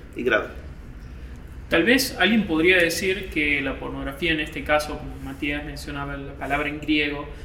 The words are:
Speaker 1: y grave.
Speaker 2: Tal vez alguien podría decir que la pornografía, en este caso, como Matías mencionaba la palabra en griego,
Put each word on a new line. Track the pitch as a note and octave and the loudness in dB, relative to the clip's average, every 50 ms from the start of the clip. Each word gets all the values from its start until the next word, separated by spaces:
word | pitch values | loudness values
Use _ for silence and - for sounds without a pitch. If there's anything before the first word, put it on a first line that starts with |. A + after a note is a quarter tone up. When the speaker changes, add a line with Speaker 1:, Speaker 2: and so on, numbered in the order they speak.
| - - - | -16 -12 -8
Speaker 1:
y | - | -2
grave. | A#2+ B2 A2 G2+ - - - - - - - - - - - - - - - - - - - - - - - - - - | 2 4 4 4 4 0 -8 -12 -12 -12 -14 -14 -14 -14 -14 -14 -14 -14 -12 -12 -12 -12 -12 -14 -14 -14 -14 -14 -4 0
Speaker 2:
Tal | E3 E3 | 2 4
vez | E3+ A3+ C4 C4 - - - - | 6 6 6 6 4 0 0 2
alguien | F3+ G3+ A#3 A3 F3 | 4 4 6 4 4
podría | D#3 D#3+ D#3 D#3+ F3+ F#3 | 4 2 6 6 6 8
decir | F3+ E3+ E3 E3 - G3 F#3+ F#3+ G3+ F#3+ - | 8 6 4 2 0 0 0 0 0 -4 -4
que | - D#3 D3 D3 C#3+ C#3 | -2 0 2 2 2 2
la | C#3 C3+ B2+ - | 0 -2 -4 -4
pornografía, | C3+ C3+ C3+ C#3 C3+ C#3 C3+ - F3 E3 | -6 -8 -6 -6 -6 -6 -4 0 0 0
en | D#3+ D3+ | 2 0
este | D3+ - - C#3 | -2 -4 -6 -6
caso, | C3+ D3 D3+ D3+ - D#3 C#3+ - | 2 2 4 4 4 0 -6 -8
como | C3 C3+ C3 C3+ C3+ | -8 -10 -10 -10 -10
Matías | C3+ C3+ - D3+ D3 D3 D3 D3+ | -10 -6 -4 -2 -2 -2 -2 -6
mencionaba | D3 C#3 C#3 - D3 C#3+ C#3+ C#3 C#3+ C#3+ | -8 -10 -10 -10 -8 -6 -6 -6 -6 -6
la | C#3 C#3 C#3+ C#3 | -8 -8 -10 -8
palabra | - C#3 C3+ C#3+ D3 D3 D3 | -8 -4 -2 0 0 0 -2
en | D3 D3+ | -4 -4
griego, | - D3+ D#3 D3+ D3 D3 D3 C#3+ D3 - - - | 0 2 2 4 2 2 -2 -4 -6 -8 -10 -12